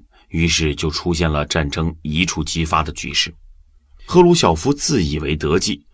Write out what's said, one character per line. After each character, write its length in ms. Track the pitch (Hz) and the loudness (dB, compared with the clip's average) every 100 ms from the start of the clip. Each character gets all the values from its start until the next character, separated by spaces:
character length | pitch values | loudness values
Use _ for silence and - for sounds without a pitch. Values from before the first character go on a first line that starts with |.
| - _ _ | -8 _ _
于 180 | 82 82 | 0 0
是 300 | 82 78 69 | 2 -2 -2
就 140 | 80 | -4
出 240 | 78 87 | -4 -4
现 180 | 82 82 | 0 0
了 140 | 76 73 | 0 -2
战 240 | 85 73 | -2 -2
争 260 | 82 82 80 | -2 -4 -4
一 240 | 78 78 82 | -4 -2 -2
触 180 | - | -2
即 220 | 78 82 80 | -6 -4 0
发 180 | 80 | 0
的 80 | 78 | -2
局 220 | - - | -6 -8
势。” 200 | 73 - - - - - _ _ - - | -4 -4 -8 -20 -20 -20 _ _ -20 0
赫 160 | 180 | 6
鲁 140 | 175 175 | 6 6
晓 180 | 98 | 4
夫 200 | 80 127 | 2 0
自 280 | 143 - 139 | 0 0 0
以 180 | 76 73 | 0 -2
为 180 | 71 76 | -2 -2
得 200 | 76 87 | 0 0
计， 240 | 104 - - | 0 -4 -8